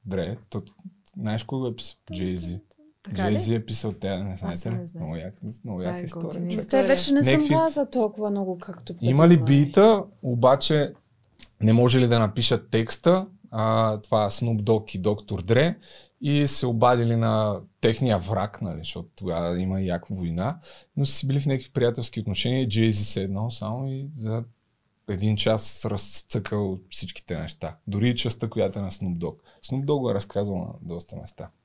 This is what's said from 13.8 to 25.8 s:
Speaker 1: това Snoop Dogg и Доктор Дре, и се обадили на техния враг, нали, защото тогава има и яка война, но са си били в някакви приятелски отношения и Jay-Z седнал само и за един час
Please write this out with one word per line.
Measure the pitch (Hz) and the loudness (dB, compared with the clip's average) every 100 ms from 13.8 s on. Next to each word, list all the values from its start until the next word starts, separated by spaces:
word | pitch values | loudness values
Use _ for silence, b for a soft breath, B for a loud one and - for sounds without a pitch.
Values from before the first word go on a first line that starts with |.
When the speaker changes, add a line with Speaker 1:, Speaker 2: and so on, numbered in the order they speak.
| 113 107 | 2 -2
Speaker 1:
това | - 110 101 | 0 0 2
Snoop | - 120 113 | 0 -2 0
Dogg | 104 110 107 95 | 2 2 0 -2
и | |
Доктор | 98 107 - 92 | -2 -2 -4 -8
Дре, | 87 117 160 220 B B B _ | 2 2 2 -2 B B B _
и | 143 143 143 | 0 2 2
се | - 123 | 0 0
обадили | 113 123 123 117 117 | 4 4 4 2 2
на | 113 110 107 101 101 _ | 2 2 0 -2 -10 _
техния | 113 - 127 101 | 0 2 2 2
враг, | 90 101 104 - | 0 -2 -2 -6
нали, | 98 82 | -8 -8
защото | 78 87 85 - | -10 -10 -14 -10
тогава | 92 85 85 87 | -4 -2 -2 -2
има | 92 95 | -2 -2
и | 95 | -2
яка | 87 - | -4 -6
война, | 95 85 82 110 175 B B B - | -6 -4 -2 -4 -6 B B B -4
но | 139 | -2
са | |
си | - 135 | -2 0
били | 139 | 0
в | 139 | 0
някакви | 131 - | -2 -2
приятелски | - 120 117 113 - | 0 0 0 -6 -6
отношения | 104 95 120 131 | -4 -2 0 0
и | 127 | 0
Jay-Z | 110 113 | 2 4
седнал | 104 101 101 95 98 117 | 2 0 -2 -2 -4 -6
само | 113 104 120 135 | -6 -6 -6 -6
и | 135 139 151 | -8 -10 -8
за | 110 117 117 _ _ _ _ _ - | -6 -6 -8 _ _ _ _ _ -8
един | 95 107 107 | 0 2 2
час | - 110 - - | 2 0 -2 -4